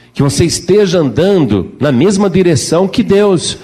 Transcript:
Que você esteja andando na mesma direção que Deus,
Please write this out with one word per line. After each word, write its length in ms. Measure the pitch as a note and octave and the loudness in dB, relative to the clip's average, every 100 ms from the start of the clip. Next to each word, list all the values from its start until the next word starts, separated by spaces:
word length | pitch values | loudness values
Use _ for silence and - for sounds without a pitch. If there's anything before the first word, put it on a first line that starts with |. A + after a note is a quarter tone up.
| _ | _
Que 80 | - | -4
você 220 | C#3 - | -2 0
esteja 540 | E3+ - - G#3 G3 F3 | -2 -2 0 2 2 0
andando 800 | C#3 A2 F#3 F#3+ C3 G#2 E2+ - | 0 0 0 2 0 -2 -4 -4
na 140 | C#3+ | -2
mesma 360 | B2 F3+ G3 G#3 | 2 2 0 0
direção 600 | F#3 F3 D3+ - E3+ F#3+ | 0 2 0 0 -2 0
que 160 | G#3+ | -2
Deus, 540 | F#3+ G3 G#3 F3+ - - | 0 2 2 0 -4 -10